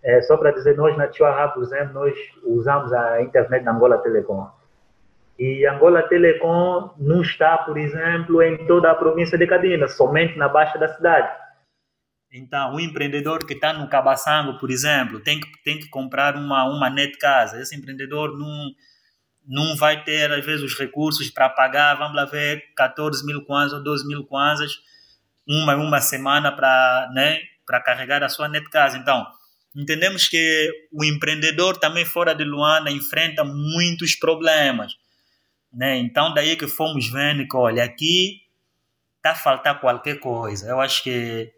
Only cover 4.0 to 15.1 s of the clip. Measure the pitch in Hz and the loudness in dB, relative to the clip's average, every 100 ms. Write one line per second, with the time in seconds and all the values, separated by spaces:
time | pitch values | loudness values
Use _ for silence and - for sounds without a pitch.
4 | 117 110 - 98 98 _ _ _ _ _ | 2 -2 -2 -6 -8 _ _ _ _ _
5 | _ _ _ - 127 135 139 139 165 170 | _ _ _ -6 -6 2 2 6 6 6
6 | 165 175 170 156 165 170 180 180 180 151 | 4 6 6 4 2 2 2 0 -4 -6
7 | 143 175 165 - 156 160 160 151 151 156 | 2 2 2 2 4 4 0 -4 -6 -4
8 | 165 170 170 165 165 160 - 175 165 160 | -2 -2 2 4 4 2 4 4 6 4
9 | 165 160 170 170 175 180 185 170 135 - | 2 0 0 2 2 4 2 2 0 2
10 | 127 151 165 151 143 147 151 156 156 - | 2 4 0 0 2 2 2 0 -4 0
11 | 170 160 - - - _ _ _ _ _ | 4 4 2 -6 -18 _ _ _ _ _
12 | _ _ _ 127 131 143 135 143 170 147 | _ _ _ -20 -8 -4 -4 -4 -6 -4
13 | 143 143 143 160 - 135 151 156 143 139 | -4 -4 -4 -6 -6 -4 -4 -4 0 2
14 | 131 131 - 151 143 127 127 127 147 143 | 2 2 2 0 0 -6 -6 -2 0 0
15 | 120 | 0